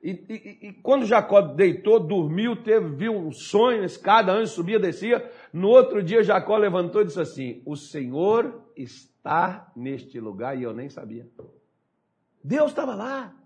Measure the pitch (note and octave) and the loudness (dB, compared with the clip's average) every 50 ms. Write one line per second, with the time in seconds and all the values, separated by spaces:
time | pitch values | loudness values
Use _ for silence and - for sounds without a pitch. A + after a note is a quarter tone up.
0 | _ - F#3+ E3+ - - A3 A3 _ G3+ G3+ _ - G#3 G3 _ _ - C4+ C#4 | _ -10 -10 -10 -12 -14 -16 -14 _ -18 -20 _ -20 -20 -20 _ _ 2 2 2
1 | B3+ G#3 A#3+ A3 - - G3 G3+ G3 D3+ C3 D3 G3 F#3 D#3 - - G#3 A3 A3+ | 2 4 2 2 2 6 6 6 6 4 2 2 4 4 4 0 2 4 4 4
2 | F3+ D#3 G3+ F#3+ E3 D3 D#3 F3+ A3 A#3+ A#3 A#3 A#3 A3 G#3+ A3 F#3 D#3+ C#3+ C3+ | 4 2 -2 -2 -2 -2 -2 -2 -2 -2 -2 -4 0 2 2 2 2 0 -6 -6
3 | F3+ A3+ A3+ G3+ F3 D#3 - - - - - G#3 A3+ B3+ A#3+ A3 G3 F3 - - | -4 -4 -4 -4 -6 -8 -12 -12 -14 -2 2 4 4 4 2 0 -2 -4 -8 -6
4 | - F#3+ G3+ A3+ A3 F#3+ F#3 G#3+ A3+ F#3 - - E3+ F3 A3 A3 F#3 F3+ D#3 - | 0 4 4 4 6 4 2 0 0 -2 -4 -6 -6 -2 0 0 0 0 -4 -4
5 | F#3 A3 A#3+ A3+ - - - - - - - D#3+ F#3 G3+ A#3 C4 B3 B3 - G#3 | -2 0 0 0 -2 -8 -18 -20 -20 -14 -8 -2 2 8 8 8 8 6 0 -4
6 | F#3+ E3 G3+ A3+ A3+ F3+ G#3 F#3+ - - G#3 A3 G#3 G3+ F3 F#3 F3 E3+ E3+ G#3 | -4 0 2 2 4 4 2 0 2 0 0 2 2 2 2 0 -2 -2 0 0
7 | G#3 E3+ - F#3 E3 - - C3+ C3+ B2 A2+ - - C#3+ D3 C#3+ - - - D3+ | 0 0 -2 -6 -6 -6 -6 -10 -10 -10 -10 -12 -12 -14 -14 -14 -14 -14 -12 -10
8 | C3+ B2 B2+ D3 E3+ G3 G#3+ A#3 A#3+ C4+ - - - _ _ - - A#2 - - | -10 -8 -6 -2 0 0 2 0 0 -2 -6 -14 -20 _ _ -18 -18 -18 -18 -20
9 | _ _ _ _ _ C#3+ D3+ D#3+ F3 F3+ F#3 - - _ _ A#2 A#2+ C3+ C#3 B2 | _ _ _ _ _ -4 -2 0 0 -2 -4 -8 -16 _ _ -14 -10 -10 -10 -10
10 | - - - A#2+ A2+ A2 G2+ F#2+ A#2 B2+ C#3 C3 B2 A#2+ A2 A#2 B2 C#3+ - - | -12 -16 -16 -14 -14 -12 -10 -10 -10 -8 -8 -8 -8 -8 -8 -10 -12 -14 -16 -16
11 | - G#2 A2 A#2 A#2 - _ _ - - _ _ _ _ _ _ _ _ _ _ | -18 -16 -16 -18 -18 -20 _ _ -20 -20 _ _ _ _ _ _ _ _ _ _
12 | _ _ _ _ _ _ _ _ _ C#3 G3+ D4 D4+ C#4+ - - D#4+ C4+ A3+ G3 | _ _ _ _ _ _ _ _ _ -6 0 0 0 0 -2 -6 -8 -8 -8 -8
13 | G#3+ B3+ C#4 C4+ B3 G3 - _ _ | -8 -8 -8 -10 -12 -14 -18 _ _